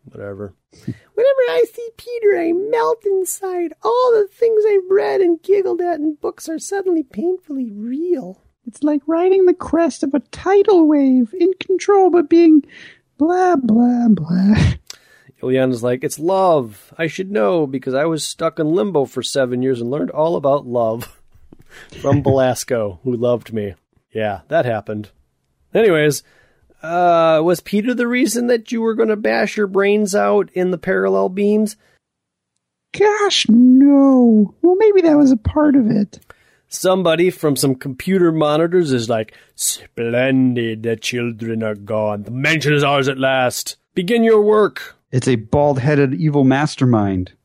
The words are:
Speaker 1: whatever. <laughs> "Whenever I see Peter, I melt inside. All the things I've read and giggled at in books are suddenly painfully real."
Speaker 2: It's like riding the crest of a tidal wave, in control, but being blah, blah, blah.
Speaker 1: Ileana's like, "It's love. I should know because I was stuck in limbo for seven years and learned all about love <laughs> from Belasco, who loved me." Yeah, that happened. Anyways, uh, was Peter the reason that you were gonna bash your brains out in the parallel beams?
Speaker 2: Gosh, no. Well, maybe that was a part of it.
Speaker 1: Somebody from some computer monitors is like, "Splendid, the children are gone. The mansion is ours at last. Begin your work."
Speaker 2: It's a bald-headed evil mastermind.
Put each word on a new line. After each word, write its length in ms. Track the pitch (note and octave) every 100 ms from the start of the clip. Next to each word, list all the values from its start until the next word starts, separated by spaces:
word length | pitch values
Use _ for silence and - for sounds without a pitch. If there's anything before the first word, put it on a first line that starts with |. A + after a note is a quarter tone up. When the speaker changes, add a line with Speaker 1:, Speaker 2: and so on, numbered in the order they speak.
| -
Speaker 1:
whatever. 480 | A2+ G2+ G2 G2+ _
<laughs> 220 | _ _ -
"Whenever 560 | - _ - B4+ C5+ A#4+
I 160 | B4 A#4
see 160 | - A#4 A4+
Peter, 400 | - A#4+ G#4 F4+
I 120 | E4+
melt 520 | E4+ G#4 A#4 A#4 A#4 G4+
inside. 680 | F#4+ F#4 - F#4+ F4+ E4+ E4
All 280 | G#4+ A#4+ B4+
the 140 | A4+ G4+
things 360 | _ A#4 A4 G#4+
I've 220 | G4+ F#4
read 300 | F#4+ - G4
and 200 | F4+ E4
giggled 400 | - G4+ F#4 F4
at 180 | F4 D#4+
in 160 | D4+ D4+
books 320 | - - -
are 100 | D#4+
suddenly 440 | - G4 F#4+ E4
painfully 680 | C4+ G3 E4+ F#4 _ C#4 A#3+
real." 680 | G3+ A3+ C4+ F4 E4 F3+ F#3+ _ _ -
Speaker 2:
It's 160 | -
like 180 | D4+ D4 D4+
riding 380 | E4 F#4 F#4+ F4+
the 80 | -
crest 480 | - D#4+ E4+ -
of 100 | D4
a 60 | C#4
tidal 680 | - - F4 G4+ G4+ F#4 D#4
wave, 460 | D4+ C4+ B3+ A#3
in 200 | F#4 F4 F#4
control, 520 | - F4+ - G4+ F#4
but 180 | E4+ C#4+
being 340 | E4 E4+ D#4 - - - - _ _
blah, 380 | D#4 F4+ F#4 E4
blah, 520 | B3 A3 A#3+ A#3+ A#3+
blah. 460 | F#3 D#3 F3+ G3 G#3+ - - _ - _ _ _ _
Speaker 1:
Ileana's 400 | B2+ C3 C3 A#2+
like, 220 | A#2+ B2+
"It's 160 | C#3 -
love. 760 | D#3+ F#3+ F#3+ D#3 A#2 G#2 _ -
I 100 | E3
should 240 | - F#3+
know 340 | G#3 G#3 F3+ C#3+
because 280 | C3+ C3
I 120 | C3 D#3+
was 180 | D#3+ -
stuck 340 | - E3 -
in 140 | D#3 F3
limbo 300 | G#3 D#3+ C3
for 180 | -
seven 380 | A#2 C#3+ B2+ B2
years 160 | C3 B2
and 80 | A#2+
learned 220 | C#3+ -
all 240 | D3 D#3+ E3+
about 320 | C#3+ C#3+ B2+
love 520 | A#2+ A2+ A#2 A#2+ _ _ _ - -
<laughs> 400 | - - - -
from 220 | C#3 C#3+
Belasco, 800 | C#3 C3+ C3 A#2 - A#2+ G#2 F2
who 120 | C3 A#2+
loved 380 | A#2+ A#2+ -
me." 200 | A2 G#2 - _ _ _
Yeah, 280 | A2 G#2+ G2 _
that 160 | D#3 B2+
happened. 440 | A2 - G#2+ G#2 _ _ _ _ _ _
Anyways, 500 | F#3+ A3 D#3+ D3+ C#3+ _ _ _ _ _ _
uh, 580 | D#3+ E3+ F3 E3+ E3 D#3+
was 160 | E3 E3+
Peter 320 | - G#3 A3
the 140 | B3 A#3+
reason 400 | B3 A#3+ A3+ A#3+
that 240 | A#3+ A3
you 100 | A#3
were 140 | A3+ A3
gonna 200 | A3+ G#3+
bash 420 | A3 A3+ G#3+ -
your 100 | G3+
brains 460 | G3 G3+ G#3 G#3 G3+
out 340 | G3+ G#3 F3
in 180 | F3+ F3+
the 60 | F3+
parallel 520 | - F#3+ F#3+ G3 G3
beams? 460 | F#3 G3+ G#3+ G#3+ - _ _ _ _ _ _ _ _ _ _ _ -
Speaker 2:
Gosh, 480 | G#4 G#4 G4+ - -
no. 1040 | A3+ B3+ B3+ C#4 C#4 C#4 C4 A#3+ G#3+ G3+ -
Well, 140 | E4+ F#4
maybe 240 | A4 G4
that 160 | E4+ D4
was 140 | C#4
a 60 | B3
part 380 | - D#4 D4+ C#4
of 140 | A3
it. 300 | A3 G#3 - _ - _ _ _
Speaker 1:
Somebody 580 | - F3+ F#3+ F3 D#3+ F3+
from 240 | - D#3 C3+
some 180 | C#3 B2+
computer 560 | D3+ B2+ - F#3+ E3+
monitors 600 | D#3+ D3+ D3+ E3+ F#3 D#3+
is 180 | B2+ A2+
like, 240 | A#2 A2 _ _ -
"Splendid, 1300 | - - - - A#2 A#2+ C3 C3 B2+ B2 A#2 A2
the 120 | A2+ A2+
children 680 | - B2 A#2+ A2+ A2+ A2+
are 120 | A2 G#2
gone. 480 | G2+ G#2+ G#2+ G#2
The 80 | G#2
mansion 420 | B2 C#3+ D#3+ C3
is 100 | D3
ours 240 | C#3+ C#3 C3+
at 100 | C3
last. 600 | C3+ C3 B2+ - - - _ -
Begin 280 | F3+ A#3
your 180 | A3+ A3
work." 540 | G#3 G#3+ G3+ - - _ _
Speaker 2:
It's 160 | B2+ C3
a 100 | A#2+
bald-headed 760 | A2 D3 D3 C3 B2 D3 C#3
evil 300 | C3+ D#3 C#3+
mastermind. 920 | C3 C3 D3+ - C3+ A#2 G2+ F#2+ F2+ _